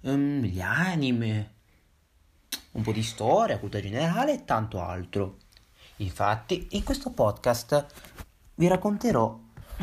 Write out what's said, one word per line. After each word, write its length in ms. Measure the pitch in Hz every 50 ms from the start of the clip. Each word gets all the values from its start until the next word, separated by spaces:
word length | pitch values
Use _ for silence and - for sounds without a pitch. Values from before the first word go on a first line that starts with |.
ehm, 400 | - 131 139 139 143 143 143 139
gli 180 | 120 95 90 92
anime, 880 | 90 95 113 143 175 190 180 160 139 131 123 117 117 110 107 107 104 - - _ _ _ _ _ _ _ _ _ _ _ _ _ _ _ _ _ _ _ - - - _
un 100 | _ 117
po' 100 | 110 113
di 100 | 107 110
storia, 560 | 110 110 - - 104 117 156 202 233 196 123 107
cultura 240 | - 101 - 104
generale 520 | 95 98 104 127 156 165 175 226 262 302 285
e 100 | - -
tanto 360 | - 127 113 110 107 - 95
altro. 580 | 87 87 90 92 90 - - 101 98 95 - - _ _ - - _ _ _ _ - - -
Infatti, 720 | - 107 92 - - 107 101 110 113 - - 180 - - -
in 140 | - 202 208
questo 260 | - - - - 247
podcast 760 | - - 123 107 202 - - 123 120 117 - - 151 147 139 - - - - - - - - _ _ _ _ - -
vi 140 | - 170 175
racconterò 720 | 185 185 190 208 202 202 - 240 185 120 113 110 - - - - - - - - - -